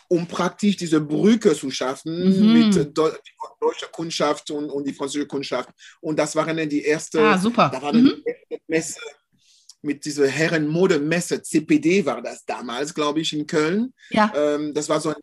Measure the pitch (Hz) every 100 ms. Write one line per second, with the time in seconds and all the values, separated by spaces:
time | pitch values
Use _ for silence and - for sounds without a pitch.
0 | _ 170 170 - 180 - 208 185 170 156
1 | 151 151 185 226 214 147 135 123 127 135
2 | 160 165 185 190 208 233 220 190 147 156
3 | 156 - - _ - _ 151 165 175 -
4 | 165 - 147 147 - 147 147 139 139 135
5 | 139 147 143 143 135 127 - _ - _
6 | 160 156 151 160 156 160 156 143 143 156
7 | - - 220 190 202 233 160 - 147 233
8 | 262 147 156 160 _ - - 160 160 -
9 | 466 - _ _ _ _ _ - 147 139
10 | 151 147 139 131 160 165 151 165 185 160
11 | 151 170 - 127 - 165 156 147 156 190
12 | 139 120 120 113 - 117 120 120 147 160
13 | 147 147 160 151 147 165 156 196 254 -
14 | - - 214 143 147 147 151 147 147 151
15 | 156 151